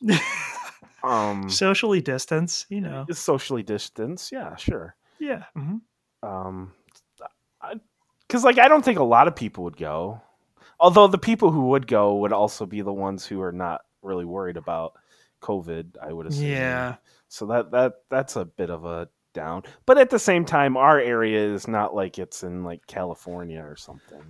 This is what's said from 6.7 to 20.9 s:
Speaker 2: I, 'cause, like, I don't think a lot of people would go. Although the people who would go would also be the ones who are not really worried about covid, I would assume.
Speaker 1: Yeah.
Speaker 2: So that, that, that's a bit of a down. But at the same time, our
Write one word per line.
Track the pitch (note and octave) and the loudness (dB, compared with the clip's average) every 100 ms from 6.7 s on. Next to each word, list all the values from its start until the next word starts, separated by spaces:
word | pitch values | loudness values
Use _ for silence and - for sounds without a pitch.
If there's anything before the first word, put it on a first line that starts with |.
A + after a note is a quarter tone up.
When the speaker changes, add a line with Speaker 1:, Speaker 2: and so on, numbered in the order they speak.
| _ _ _ _ _ - - _ _ | _ _ _ _ _ -20 -20 _ _
Speaker 2:
I, | - E4 - _ _ _ - | -16 -16 -18 _ _ _ -6
'cause, | B3 | 2
like, | B3 B3 | 4 8
I | C4 | 8
don't | D#4 | 8
think | B3+ F#3+ | 4 2
a | |
lot | B2 A#2 D#3+ | 6 6 6
of | - | 2
people | A2 - | -8 -8
would | F2 D2+ | -12 -10
go. | D#2 D#2 F#2 A2+ _ _ _ _ _ _ | -8 -6 -6 -10 _ _ _ _ _ _
Although | F3 F3+ G3+ | 8 10 8
the | F#3+ | 6
people | - A3+ F#3 | 0 2 2
who | D#3 B2+ | 2 2
would | C3+ B2 | 0 2
go | A2 G2+ G2+ | 2 4 2
would | G2+ | 0
also | G#2 G#2+ - G2 | 2 0 -2 -8
be | G#2 | -6
the | G2 | -6
ones | G2 G2 G2 - | -6 -6 -8 -8
who | G2 | -6
are | F#2 | -6
not | F2 F2 D#2+ - _ | -6 -6 -8 -12 _
really | F#2+ F#2 | -8 -8
worried | F2 F#2+ F2+ E2+ | -6 -8 -8 -8
about | E2+ E2 E2 - _ _ _ _ | -8 -8 -8 -12 _ _ _ _
covid, | - G2 E2+ E2 E2 - | -6 -6 -6 -10 -12 -16
I | D#2+ | -14
would | E2 A2+ | -12 -8
assume. | C#3+ D3 | -6 -4
Speaker 1:
Yeah. | C3+ B2+ B2+ B2+ A#2+ _ _ _ | -4 -4 -4 -6 -10 _ _ _
Speaker 2:
So | - G#2 | -14 -4
that, | A#2+ A2+ | -2 0
that, | B2 B2+ - _ | 0 0 -2 _
that's | C3 C3+ A#2 | -6 -4 -8
a | |
bit | F2 - F2 | -10 -8 -8
of | E2 | -6
a | E2+ E2 E2+ _ _ | -10 -10 -12 _ _
down. | - D#2+ F2+ - - | -14 -10 -10 -12 -8
But | - C4 | 6 8
at | C4 | 8
the | A3+ | 4
same | - F3 | 2 2
time, | E3 D#3 C#3 C3 | 2 2 4 6
our | C#3+ | 6